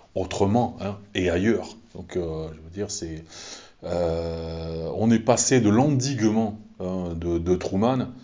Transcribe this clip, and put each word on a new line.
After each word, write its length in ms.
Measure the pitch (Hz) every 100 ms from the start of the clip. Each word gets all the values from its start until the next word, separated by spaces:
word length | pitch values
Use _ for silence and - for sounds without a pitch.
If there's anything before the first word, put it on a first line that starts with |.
| _
autrement, 640 | 92 92 - 98 117 113 -
hein, 200 | 95 101 - 104
et 160 | 90
ailleurs. 440 | 87 107 104 - - - -
Donc, 220 | 85 90
euh, 320 | 82 78 80
je 80 | 78
veux 80 | 80
dire, 200 | 92 104
c'est, 320 | - - 80 82 - - - - -
euh, 1080 | 85 87 85 82 85 82 82 82 82 80 80 -
on 140 | 113
est 80 | 113
passé 420 | - 120 - 131
de 100 | 104
l'endiguement, 920 | 107 147 135 - 117 107 110 110 101 - -
hein, 360 | 92 92 87 82
de, 240 | 87 85
de 160 | 85 90
Truman 540 | - 95 113 131 107 -